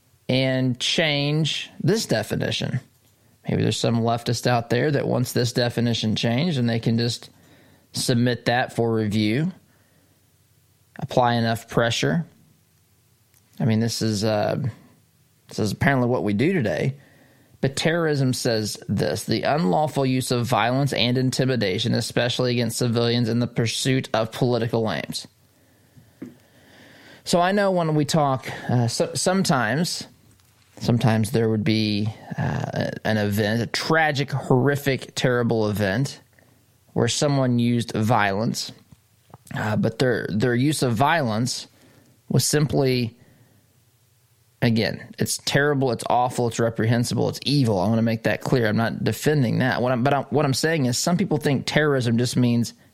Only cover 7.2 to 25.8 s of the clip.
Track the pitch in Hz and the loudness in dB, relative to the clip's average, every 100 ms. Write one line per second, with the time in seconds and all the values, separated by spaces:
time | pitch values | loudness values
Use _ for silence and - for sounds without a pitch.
7.2 | - _ _ - _ _ _ - - 120 | -12 _ _ -20 _ _ _ -4 0 2
8.2 | 123 117 - 123 123 - 117 113 107 107 | 2 0 0 0 0 -2 0 0 0 0
9.2 | 107 127 180 - _ _ _ _ _ _ | 2 0 -2 -6 _ _ _ _ _ _
10.2 | _ _ _ _ _ _ _ - - 127 | _ _ _ _ _ _ _ -10 -4 0
11.2 | 120 120 113 113 - - 117 - 139 165 | 2 2 0 -2 -2 0 0 0 0 0
12.2 | - - _ _ _ _ _ _ _ _ | -4 -12 _ _ _ _ _ _ _ _
13.2 | _ _ _ - 127 110 117 - 110 104 | _ _ _ -2 0 2 0 -2 -2 0
14.2 | 110 104 107 - 131 - - _ _ _ | 0 0 0 -2 -4 -8 -16 _ _ _
15.2 | _ _ - - 104 - 139 135 120 123 | _ _ -10 -4 -4 0 2 2 2 0
16.2 | 101 104 156 185 104 78 139 - - - | 0 0 0 0 0 0 -2 -6 -14 -20
17.2 | _ _ _ _ - - 165 170 160 143 | _ _ _ _ -4 -2 -2 0 0 0
18.2 | 131 123 127 110 104 - - 92 85 90 | 0 0 -2 -2 -4 -8 -4 -2 -2 -2
19.2 | - 110 98 151 180 165 151 139 135 127 | -2 -2 0 0 0 0 0 0 0 0
20.2 | - 123 120 110 117 131 139 - 120 131 | 0 -2 0 2 2 0 0 2 2 2
21.2 | 127 135 131 123 104 113 117 117 - - | 0 0 0 0 0 0 -2 -2 -2 -2
22.2 | 123 - 127 120 117 - 123 117 117 120 | -2 0 0 0 -2 -2 0 0 2 0
23.2 | 110 117 120 - 113 - 135 131 - 110 | 0 0 -2 -2 -2 -2 0 0 0 -2
24.2 | 113 - 123 120 117 113 107 69 - - | -2 -2 0 0 0 -2 -2 -4 -6 -10
25.2 | - _ _ _ _ _ | -14 _ _ _ _ _